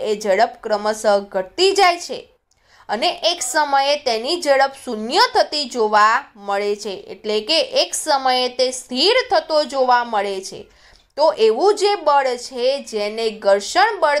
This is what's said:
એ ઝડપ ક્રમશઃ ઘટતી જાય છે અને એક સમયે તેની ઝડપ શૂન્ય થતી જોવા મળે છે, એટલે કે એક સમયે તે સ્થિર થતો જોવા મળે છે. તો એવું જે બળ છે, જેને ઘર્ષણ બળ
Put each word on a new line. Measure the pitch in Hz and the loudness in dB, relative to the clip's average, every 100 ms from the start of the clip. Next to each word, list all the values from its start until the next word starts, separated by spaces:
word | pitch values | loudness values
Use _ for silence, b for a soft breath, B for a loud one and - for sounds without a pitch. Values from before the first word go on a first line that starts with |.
એ | 220 208 | -2 -4
ઝડપ | 214 190 240 - | 0 2 2 -2
ક્રમશઃ | 220 208 214 220 220 202 202 | -4 -2 -2 -2 0 0 0
ઘટતી | 196 190 - 381 | -6 -6 0 2
જાય | 392 359 349 | 4 2 2
છે | - 214 - _ _ b b b b | -8 -14 -14 _ _ b b b b
અને | 214 330 - | -2 -2 -2
એક | 330 349 | -4 -4
સમયે | - 311 294 277 277 294 | -4 -2 2 2 2 0
તેની | 254 220 254 349 | -2 -4 -4 -4
ઝડપ | 285 269 269 | 2 2 2
શૂન્ય | - 254 214 220 359 494 | -2 -10 -8 -2 2 2
થતી | 392 - 302 247 | 2 0 -4 -6
જોવા | 240 214 214 214 247 269 208 | -2 2 4 4 2 -4 -14
મળે | 202 202 208 | -4 -4 -2
છે, | 208 208 185 - | -4 -6 -12 -14
એટલે | 196 214 214 | -10 -4 -4
કે | 220 320 - 277 | 0 0 0 -2
એક | 349 | -2
સમયે | - 311 269 262 254 247 | -4 -2 0 2 0 -2
તે | 247 254 | -2 -4
સ્થિર | 254 - 254 370 508 | -4 -8 0 2 2
થતો | - 330 311 302 | 2 -2 0 -2
જોવા | 302 269 254 240 | 0 -2 2 2
મળે | 240 214 202 190 | 2 -2 -2 -6
છે. | 190 165 - b b b b - | -10 -16 -20 b b b b 0
તો | 311 - | 2 4
એવું | 220 233 381 403 | 2 4 2 2
જે | 403 403 | 0 0
બળ | 302 277 262 247 | 2 2 2 -4
છે, | - 254 247 277 | -10 -2 -2 -2
જેને | - 214 208 220 226 208 | -6 -6 -6 -4 -4 0
ઘર્ષણ | 202 202 202 339 440 381 | 2 2 2 2 2 2
બળ | 302 294 | 2 2